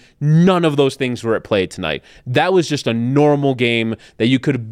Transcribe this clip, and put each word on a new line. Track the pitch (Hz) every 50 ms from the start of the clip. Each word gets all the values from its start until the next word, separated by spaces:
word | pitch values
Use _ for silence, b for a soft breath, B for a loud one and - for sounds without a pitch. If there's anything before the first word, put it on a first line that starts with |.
| b b b b
None | 147 147 156 165 170 190 185 175 170
of | 160 143
those | 139 139 135 -
things | - 135 123 123 110 117
were | 113 110
at | 92
play | - - 113 101 92
tonight. | 87 - - 90 78 76 67 b b b b b
That | 127 123 147 156 180
was | 190 185 160 -
just | 151 139 -
a | 127 113
normal | 117 117 123 135 143 147 147 147 143 143 139 135
game | 117 123 117 117 117 113 113 110 - B B B B
that | 113 120
you | 131 131
could, | - 160 135 123 113 110